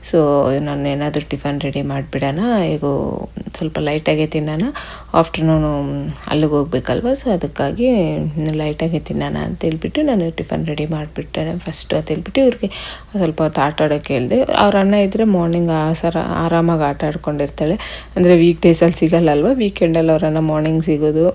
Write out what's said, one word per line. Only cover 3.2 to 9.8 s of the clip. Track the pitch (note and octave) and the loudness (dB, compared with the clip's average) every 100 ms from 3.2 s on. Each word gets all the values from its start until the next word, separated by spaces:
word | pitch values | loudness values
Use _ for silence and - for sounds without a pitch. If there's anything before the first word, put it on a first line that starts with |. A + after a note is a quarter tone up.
| - - - - | -10 -12 -12 -6
ಸ್ವಲ್ಪ | D#3+ D#3 D3+ | -4 -2 -2
ಲೈಟಾಗೇ | D3+ D#3 D#3 D#3 D#3 | -2 0 0 0 -2
ತಿನ್ನೋಣ, | D3+ D#3 A#3 - - - - E3 | -2 -2 -4 -4 -14 -18 0 2
ಆಫ್ಟರ್‌ನೂನು | E3 - D#3+ D#3 D3+ D3 C#3 C#3+ D3+ C#3+ - | 2 0 2 4 2 0 -2 -4 -6 -8 -2
ಅಲ್ಲಿಗೆ | D3+ D3+ D3 | 0 2 2
ಹೋಗ್ಬೇಕಲ್ವ, | D3 C3 - B2 A#3+ C#4 | 0 -2 -2 -2 -2 -2
so | C4 F3+ | -2 -2
ಅದಕ್ಕಾಗಿ | C#3+ - C#3+ E3+ B3 A#3 D#3+ D3+ D#3 D3+ D#3 D#3 | -2 -4 -4 0 2 2 0 -2 -4 -2 -2 -2
ಲೈಟಾಗಿ | D3+ D3+ E3 D#3+ - | -4 -2 -2 -2 -4
ತಿನ್ನೋಣ | D3 C#3+ D3 D#3+ | -4 -4 -4 -6
ಅಂತ | E3+ E3 | -4 -4
ಹೇಳ್ಬಿಟ್ಟು | D#3+ | -2